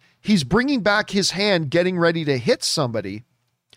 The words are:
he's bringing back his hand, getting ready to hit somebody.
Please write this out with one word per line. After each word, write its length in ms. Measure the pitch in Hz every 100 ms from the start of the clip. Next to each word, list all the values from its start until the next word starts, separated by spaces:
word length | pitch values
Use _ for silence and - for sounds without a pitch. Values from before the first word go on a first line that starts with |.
| _ _
he's 240 | - 208
bringing 360 | 123 190 262 277
back 300 | 190 208 208
his 220 | 202 185
hand, 380 | 175 208 180 151
getting 280 | 165 180 180
ready 260 | 170 165
to 140 | 151 131
hit 240 | 120 277
somebody. 600 | - - 131 113 98 104 - _ _ _ _